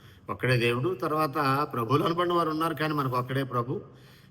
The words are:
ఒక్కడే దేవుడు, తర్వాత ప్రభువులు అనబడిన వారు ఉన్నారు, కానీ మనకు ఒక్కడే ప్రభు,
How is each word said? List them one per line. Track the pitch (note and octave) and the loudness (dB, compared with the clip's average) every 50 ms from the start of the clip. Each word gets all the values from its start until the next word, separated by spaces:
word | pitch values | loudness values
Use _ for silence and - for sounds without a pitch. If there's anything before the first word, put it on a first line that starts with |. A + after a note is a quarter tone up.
| - - - - - - | -20 -20 -20 -16 -12 -10
ఒక్కడే | G2+ - - B2 B2+ | -8 -2 0 2 2
దేవుడు, | A#2+ A#2 A#2+ A#2+ B2 C3+ F3+ F#3 | 2 2 2 0 0 0 -2 -2
తర్వాత | - - C3 D3+ D#3 D#3 C#3+ C3+ D#3+ C#3+ C3+ C3+ C#3+ D3 C#3+ - | -2 -4 -2 0 0 0 0 0 0 0 2 2 2 0 -2 -2
ప్రభువులు | - A#2 - C3 D3+ D#3 | -2 0 2 2 2 2
అనబడిన | D#3 E3+ F3 F3+ F3 F3 | 2 2 0 2 2 2
వారు | F3 E3+ D#3+ | 2 2 2
ఉన్నారు, | D#3 D#3 E3 E3 D#3+ | 0 0 0 -2 0
కానీ | C3 D#3 D#3 D3+ | 0 -2 0 0
మనకు | D3 C3+ B2 B2 | 0 0 0 0
ఒక్కడే | B2 B2+ - C3 C3+ C3+ | -2 -2 -2 -2 -2 -2
ప్రభు, | B2 A#2+ A#2+ A#2 C3 D#3+ G3+ - - - - - - - - - - | -2 -2 -2 -2 -2 -4 -6 -8 -12 -20 -20 -20 -20 -20 -20 -20 -20